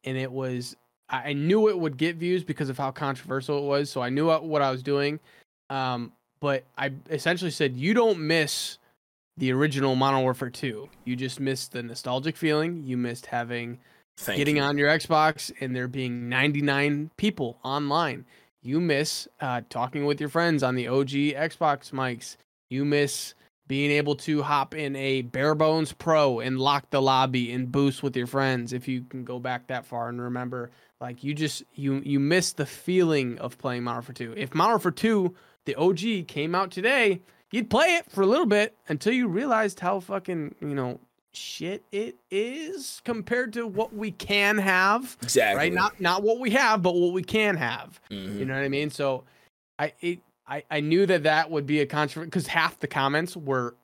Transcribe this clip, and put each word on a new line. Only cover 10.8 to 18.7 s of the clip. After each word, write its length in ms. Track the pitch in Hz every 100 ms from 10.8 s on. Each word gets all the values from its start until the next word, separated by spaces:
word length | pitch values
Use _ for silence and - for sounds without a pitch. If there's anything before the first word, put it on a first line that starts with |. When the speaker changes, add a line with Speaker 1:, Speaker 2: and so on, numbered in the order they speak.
| 143 _ -
Speaker 1:
You 100 | 123
just 240 | 127 127
miss 280 | 135 131 -
the 140 | 127
nostalgic 560 | 117 117 127 127 147 156
feeling. 460 | 160 151 165 170 135
You 100 | 123
missed 300 | 123 117 -
having, 540 | 123 117 120 117 120 _ _ _ -
Speaker 2:
Thank 200 | - 101
Speaker 1:
getting 200 | 143 147
Speaker 2:
you. 40 |
Speaker 1:
on 160 | 143 143
your 120 | 143
Xbox 600 | 156 - 160 156 151 - -
and 140 | 135 127
there 120 | 127
being 420 | 131 127 120 120
ninety-nine 800 | 131 143 143 147 139 147 147 156 -
people 400 | 214 - 123 120
online. 600 | 131 139 143 151 160 107 - _ _ _
You 180 | 120